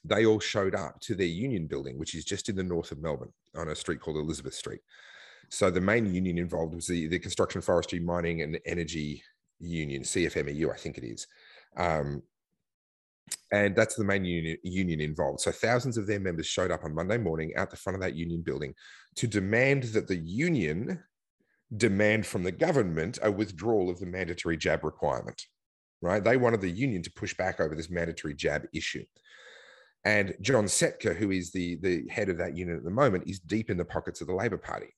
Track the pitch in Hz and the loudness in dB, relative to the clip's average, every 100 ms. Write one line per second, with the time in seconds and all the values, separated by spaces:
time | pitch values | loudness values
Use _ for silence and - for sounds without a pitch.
0 | 80 104 113 107 - 107 95 98 82 - | 2 6 8 6 2 0 0 0 -4 -10
1 | - 95 90 85 135 107 78 69 67 65 | -6 0 0 0 -2 -2 -2 -6 -6 -8
2 | 80 82 - 98 - 95 92 85 - 71 | -6 -6 -6 -4 -2 -2 0 -2 -2 -6
3 | 80 69 - _ _ 78 82 76 - 80 | -4 -4 -8 _ _ -8 -6 -4 -4 -4
4 | - 78 76 - 69 - - - _ - | -2 -2 -2 -4 -8 -10 -10 -10 _ -20
5 | - - - - _ - 95 90 95 117 | -20 -20 -20 -20 _ 2 4 4 4 4
6 | 107 90 92 85 87 82 82 85 - 87 | 4 2 2 0 0 -2 -2 -4 -2 -2
7 | 78 87 95 - 95 95 - 87 80 90 | 0 -2 -2 0 0 0 2 2 2 -4
8 | 85 87 85 82 76 80 - 87 80 80 | -2 0 0 -2 -4 -4 -4 -4 -2 -4
9 | 73 71 - _ _ _ 85 82 73 67 | -4 -6 -14 _ _ _ -6 -4 -2 -4
10 | 62 92 82 - 71 73 78 - - - | -2 0 2 0 -2 -2 -2 -2 -10 -8
11 | 57 53 - _ - - _ - 87 80 | -10 -10 -14 _ -20 -20 _ -2 2 2
12 | 71 71 _ _ _ _ _ _ _ _ | 0 -6 _ _ _ _ _ _ _ _
13 | _ _ - - _ 101 101 95 110 - | _ _ -12 -12 _ 4 4 6 4 2
14 | 101 98 90 87 80 80 92 90 92 78 | 0 2 0 0 -2 -4 -4 0 0 0
15 | 76 76 71 73 101 - 113 123 127 113 | -2 0 -2 0 -2 0 2 2 0 -2
16 | 101 101 95 82 78 - 92 82 80 78 | -2 -2 -2 -4 -2 0 0 0 -2 -4
17 | 90 120 95 80 80 - 98 - - 95 | 0 0 0 -2 -2 -2 -4 -4 -6 -2
18 | 92 69 85 85 82 67 71 - - - | -4 -4 -4 -4 -4 -4 -6 -10 -20 -20
19 | _ - 117 104 95 113 131 139 120 107 | _ -4 0 0 2 4 4 2 2 0
20 | - 90 80 104 175 147 78 80 123 180 | 0 -4 -2 -2 2 2 2 -2 -4 -6
21 | - _ _ _ _ _ _ 107 110 98 | -10 _ _ _ _ _ _ 2 2 6
22 | 104 110 90 104 90 87 160 143 95 80 | 4 4 0 -2 -2 0 2 4 2 0
23 | 85 - 107 98 104 85 113 107 90 87 | -2 0 0 2 -2 -2 2 2 2 -2
24 | 92 90 87 - 85 80 80 80 78 - | -6 -4 -4 -4 -2 0 2 2 0 -2
25 | 76 62 - - - _ _ _ _ _ | -2 0 -4 -12 -18 _ _ _ _ _
26 | 87 104 104 127 120 113 92 87 135 95 | 0 2 4 6 4 2 0 0 -2 -2
27 | 85 - 98 - 92 - 78 80 82 87 | -6 -8 -8 -2 -2 0 -2 -2 -4 -2
28 | 85 80 80 71 78 76 82 78 - - | -2 -4 -8 -2 0 0 -4 -6 -6 -8
29 | - _ _ - - - - - _ _ | -12 _ _ -20 -20 -20 -20 -20 _ _
30 | - 104 98 - 98 131 101 - 165 - | 4 4 4 -2 4 4 4 4 2 2
31 | 104 85 104 95 87 95 87 82 95 87 | -2 0 2 0 0 -2 -2 0 0 0
32 | - - 101 85 87 78 87 82 71 107 | 0 -2 0 0 -2 -4 -4 -4 -2 4
33 | 143 92 80 95 80 110 110 90 85 82 | 4 4 -2 -10 -2 -2 0 -2 -2 -4
34 | - - 78 92 113 90 - 52 50 | -6 -10 -4 -2 0 -2 -4 -8 -8